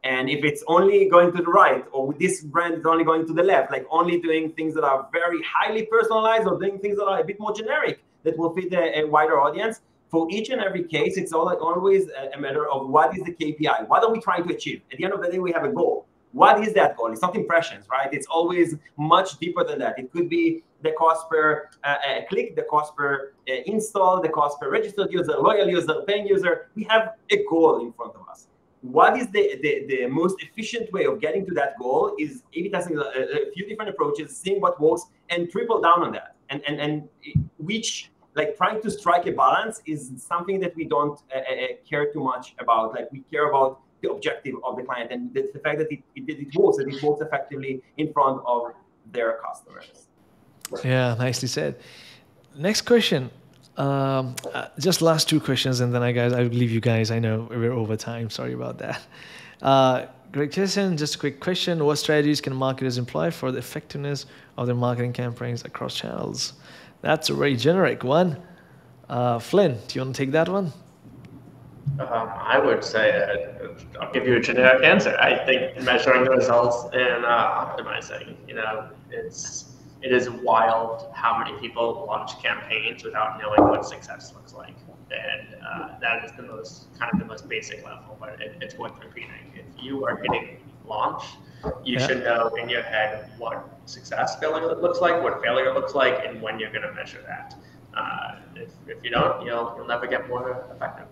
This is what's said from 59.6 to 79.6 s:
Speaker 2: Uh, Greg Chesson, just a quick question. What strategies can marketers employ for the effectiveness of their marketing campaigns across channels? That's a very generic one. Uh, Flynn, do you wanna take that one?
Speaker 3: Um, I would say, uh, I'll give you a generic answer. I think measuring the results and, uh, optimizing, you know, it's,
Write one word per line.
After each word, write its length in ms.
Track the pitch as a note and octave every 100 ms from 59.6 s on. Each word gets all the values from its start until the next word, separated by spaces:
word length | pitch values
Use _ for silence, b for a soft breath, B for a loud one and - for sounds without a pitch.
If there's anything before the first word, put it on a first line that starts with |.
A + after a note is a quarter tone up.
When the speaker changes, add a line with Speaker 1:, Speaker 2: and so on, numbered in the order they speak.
Speaker 2:
Uh, 440 | C3+ C3+ C3 B2+ - - -
Greg 200 | C#3 C#3+
Chesson, 440 | F#3 F#3+ G3 G3 D#3+
just 180 | D3+ -
a 20 |
quick 220 | C#3+ C3
question. 440 | - F3+ - E3
What 140 | D3 D3
strategies 440 | - D3+ D3 D3
can 140 | - C3+
marketers 420 | C3 C3 C3 B2
employ 340 | A#2+ D3+ E3
for 200 | E3 C3
the 60 | B2+
effectiveness 720 | A#2+ D3+ - D3 C#3+ C#3 - B B -
of 100 | B2
their 80 | B2
marketing 380 | A#2+ A#2+ B2
campaigns 520 | B2 B2 A#2 A#2+ A#2+ -
across 300 | - B2 -
channels? 580 | - A#1+ - - - - B B B B
That's 280 | - D#3 -
a 40 |
very 220 | C#3 C#3+ B2+
generic 480 | B2 F#3 D#3+ A#2+
one. 340 | B2+ D3 F3+ C#3+ B B B B B B -
Uh, 320 | B2 B2 A#2
Flynn, 380 | - F3+ F#3+ A#2 -
do 80 | C3
you 60 |
wanna 120 | C3
take 180 | C3 C3+
that 180 | D3+ E3
one? 240 | F#3+ F#3 - - _ - - - - - - - - - C3+
Speaker 3:
Um, 300 | B2 A#2 A2 G2+
I 240 | G#2+ C3
would 240 | C3 G#2
say, 400 | - A2 G#2+ G2+
uh, 800 | G2 G2+ - - G#2+ - - -
I'll 100 | -
give 160 | C3 A#2+
you 80 | A#2+
a 60 |
generic 420 | - A#2+ B2+ C3
answer. 340 | D3+ F#3+ A#2 -
I 260 | C#3 C3 -
think 360 | B2 G#2 B2
measuring 440 | B2+ B2 C#3 B2+ C3
the 60 |
results 520 | C3 A2+ A#2+ B2 A#2+ A#2
and, 320 | B2+ B2 A#2+ A#2+
uh, 400 | A#2 A2+ A#2+ A2+
optimizing, 720 | A#2 A2 A2+ - A2 A2+ A2+ -
you 60 | A#2
know, 340 | A2 A2 - - -
it's, 640 | A#2+ A2+ - - -